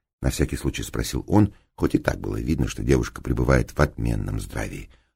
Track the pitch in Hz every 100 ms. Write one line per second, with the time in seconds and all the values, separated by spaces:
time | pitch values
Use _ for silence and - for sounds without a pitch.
0 | _ _ 65 - 71 67 69 62 - 57
1 | 60 62 - 101 104 - _ - 85 -
2 | - 50 50 52 60 78 60 - 58 65
3 | 58 - 64 60 62 65 58 - 73 -
4 | 57 52 50 52 50 55 53 - - _
5 | _